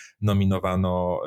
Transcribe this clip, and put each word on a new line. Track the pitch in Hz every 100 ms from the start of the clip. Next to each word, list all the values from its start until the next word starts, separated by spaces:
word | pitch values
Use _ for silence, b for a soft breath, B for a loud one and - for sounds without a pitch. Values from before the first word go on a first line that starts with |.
| B B
nominowano, | 104 98 98 95 95 92 92 90 90 87